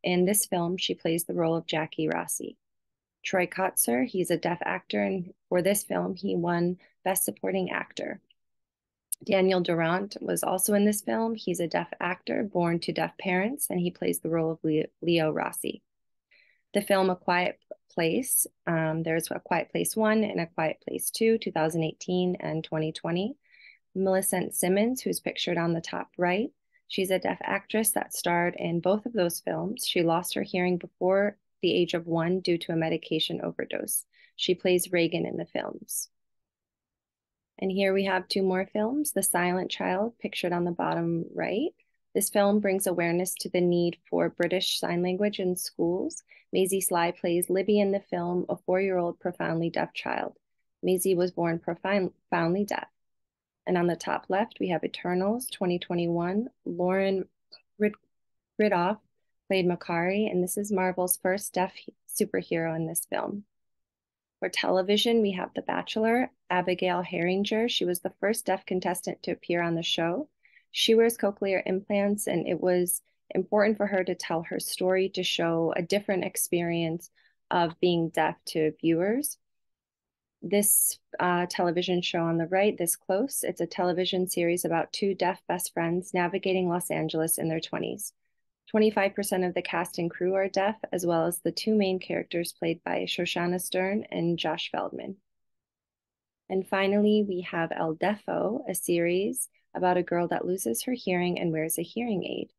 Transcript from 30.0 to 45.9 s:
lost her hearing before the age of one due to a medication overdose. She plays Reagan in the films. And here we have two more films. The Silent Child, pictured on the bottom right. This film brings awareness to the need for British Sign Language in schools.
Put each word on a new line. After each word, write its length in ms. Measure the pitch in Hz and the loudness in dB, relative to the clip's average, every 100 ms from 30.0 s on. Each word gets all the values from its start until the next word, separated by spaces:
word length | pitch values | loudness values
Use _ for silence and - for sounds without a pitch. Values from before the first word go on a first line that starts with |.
lost 300 | 165 165 180 - | 4 2 0 -4
her 60 | |
hearing 360 | - 185 180 180 | -2 0 2 0
before 580 | - _ 180 196 202 - _ _ | -4 _ 2 4 2 -2 _ _
the 140 | 180 - | 0 2
age 160 | 170 | 2
of 140 | 175 170 | 0 0
one 340 | 165 165 185 | 0 2 0
due 160 | 180 170 | 0 -2
to 160 | - | 0
a 40 | 165 | 0
medication 680 | 160 165 - 160 - 170 | 0 -2 -2 -2 -2 -2
overdose. 640 | - - - - - - - _ _ | -4 -6 -6 -6 -4 -6 -8 _ _
She 200 | - - | -6 -2
plays 360 | 180 185 180 180 | 0 2 2 2
Reagan 360 | 180 165 170 - | 2 2 0 -2
in 100 | - | -4
the 80 | |
films. 640 | 170 - - - - - - _ _ _ _ _ _ _ _ _ _ _ _ _ _ - | -6 -6 -6 -10 -10 -10 -10 _ _ _ _ _ _ _ _ _ _ _ _ _ _ -6
And 120 | 190 | -2
here 220 | 190 196 | 2 2
we 140 | 196 196 | 2 2
have 200 | 185 185 | 0 0
two 140 | 202 | 0
more 240 | 190 185 190 | 2 2 0
films. 400 | 214 220 285 294 | 0 0 0 -2
The 100 | 196 | 0
Silent 480 | 196 175 175 185 - | 0 2 2 0 -2
Child, 440 | - 185 185 226 _ | -4 -2 0 -2 _
pictured 360 | 202 - 175 | -8 -4 -2
on 100 | 175 | 0
the 60 | 175 | -2
bottom 560 | 170 165 165 165 170 - | 0 -2 0 0 -2 -4
right. 400 | - - 196 320 _ _ _ _ | -4 -2 -2 -4 _ _ _ _
This 160 | 220 202 | -4 0
film 300 | 208 202 208 | 4 4 4
brings 260 | 202 190 196 | 2 0 0
awareness 480 | 175 170 170 185 - | 0 2 2 -2 -4
to 100 | 180 | -2
the 100 | 180 | 2
need 380 | 175 175 170 165 _ | 4 4 2 -2 _
for 220 | 175 165 | 0 0
British 500 | - 170 180 190 - | 0 0 0 0 -2
Sign 220 | - 175 | -2 0
Language 360 | 180 185 208 208 | 0 0 0 0
in 160 | 185 | -2
schools. 680 | 180 - - 170 | -2 -6 -2 0